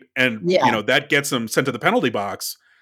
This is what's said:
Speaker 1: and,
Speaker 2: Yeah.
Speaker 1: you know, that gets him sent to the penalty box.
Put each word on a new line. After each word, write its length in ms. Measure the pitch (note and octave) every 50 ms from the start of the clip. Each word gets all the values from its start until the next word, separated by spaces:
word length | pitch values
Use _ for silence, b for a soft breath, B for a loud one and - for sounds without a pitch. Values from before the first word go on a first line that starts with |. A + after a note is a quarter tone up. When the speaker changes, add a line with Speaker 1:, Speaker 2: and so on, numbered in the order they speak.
| - _ -
Speaker 1:
and, 260 | C3+ B2+ B2 A2+ G#2 E3+ F3
Speaker 2:
Yeah. 160 | F#3 E3 C3
Speaker 1:
you 60 | B2
know, 100 | A2+ G#2+ G#2
that 260 | A#2+ B2+ D3 C#3+ -
gets 220 | D3+ C#3+ C#3+ -
him 160 | C#3+ A#2+ A2+ G#2+
sent 160 | - D#3 C3
to 60 | C3+ A#2+
the 40 |
penalty 320 | - - F3 A3+ B3+ D#3+ A#2+
box. 460 | A2 G#2+ G2+ G2 F#2+ - - - - b b b b b